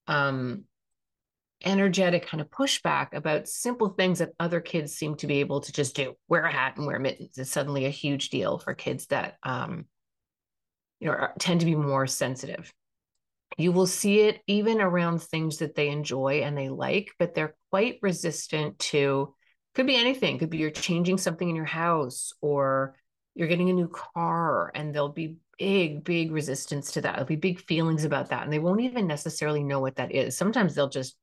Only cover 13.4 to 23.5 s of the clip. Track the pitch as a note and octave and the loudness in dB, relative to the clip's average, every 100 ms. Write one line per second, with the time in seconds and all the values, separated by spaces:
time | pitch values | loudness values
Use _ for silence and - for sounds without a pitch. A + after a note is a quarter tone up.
13.4 | _ - E3+ F3+ F#3 - G3+ G#3 G#3+ G#3+ | _ 0 2 4 2 2 4 6 6 2
14.4 | - G#3 G#3+ A3 F#3 F3 E3+ E3 - D#3+ | 0 2 4 4 4 4 2 0 -2 -2
15.4 | D#3+ D3+ D3+ - D3 D3 D3 C3+ C3+ D3+ | -2 -2 -4 0 0 0 -2 0 2 2
16.4 | C#3+ C#3+ C3+ C3+ C3 F#3 G3+ - E3+ E3 | 0 -2 -4 -4 0 0 -2 -2 0 0
17.4 | D#3 - _ G3 A#3+ - G3 F3 E3 - | -4 -6 _ 0 0 0 -2 0 -2 -4
18.4 | - D#3 D3 - - D3 C#3 C#3 C#3+ _ | -4 -2 -2 -4 0 2 4 2 0 _
19.4 | _ _ _ - C4 B3 A#3+ C4 E3+ C3 | _ _ _ 0 2 4 4 2 0 0
20.4 | D#3+ D#3+ D#3 D3+ - E3+ F3 F#3 F#3 E3 | -2 0 -2 -2 0 2 2 2 0 -2
21.4 | F3 E3 D#3 D#3+ E3+ D#3+ B2+ - - - | -2 -2 -4 0 2 2 0 -6 -12 -4
22.4 | D3 C#3+ C3+ C3+ C3+ - _ _ _ - | 0 2 2 2 0 -6 _ _ _ -4
23.4 | E3 | 0